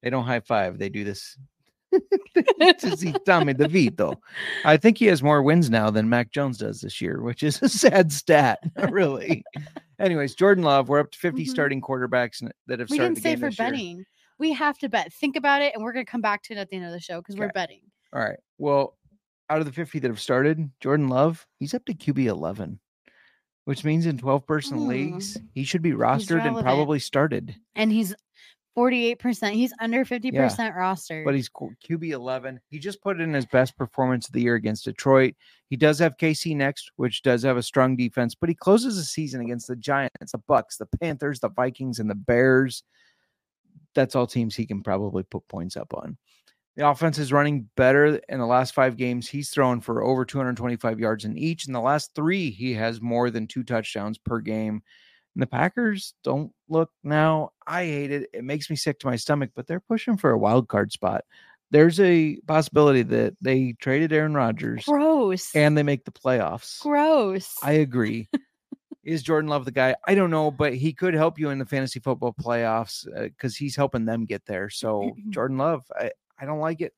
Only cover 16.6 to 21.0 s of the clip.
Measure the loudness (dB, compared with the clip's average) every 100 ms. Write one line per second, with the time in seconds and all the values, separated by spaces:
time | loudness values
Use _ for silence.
16.6 | -10 -10 -10 -12 -12 -14 -12 -8 -6 -4
17.6 | -6 -10 _ _ _ -6 -4 -6 _ _
18.6 | 0 2 0 _ _ _ _ _ _ -2
19.6 | -2 -6 -8 -4 -4 -4 0 2 4 2
20.6 | -4 _ -2 0